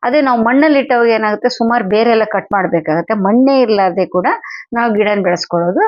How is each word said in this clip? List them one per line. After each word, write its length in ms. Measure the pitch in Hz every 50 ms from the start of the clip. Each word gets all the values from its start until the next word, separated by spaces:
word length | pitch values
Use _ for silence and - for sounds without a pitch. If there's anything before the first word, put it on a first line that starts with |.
| -
ಅದೇ 180 | 247 254 302
ನಾವು 220 | 277 269 247 233 220
ಮಣ್ಣಲ್ಲಿ 360 | 233 247 277 294 320 294 277
ಇಟ್ಟವಾಗ 280 | 254 - 254 240 233
ಏನಾಗುತ್ತೆ 420 | 233 226 220 220 214 208 - - 247
ಸುಮಾರು 400 | - - 233 226 240 240 208 185
ಬೇರೆಲ್ಲ 340 | 208 214 226 240 233 220 220 214
ಕಟ್ 220 | 214 196 185 - 208
ಮಾಡ್ಬೇಕಾಗತ್ತೆ. 640 | 196 185 175 165 170 156 - 156 170 170 - 220
ಮಣ್ಣೇ 460 | 214 190 196 220 247 262 269 277 262
ಇರ್ಲಾರ್ದೆ 460 | 247 220 220 202 190 185 175 190 185
ಕೂಡ 200 | - - 180 180 277 453 480 - - - - - - -
ನಾವು 200 | 233 233 233 214
ಗಿಡನ 300 | 208 214 208 208 202 190
ಬೆಳೆಸ್ಕೊಳ್ಳೋದು 580 | 180 180 175 - - - 170 170 175 190 302 427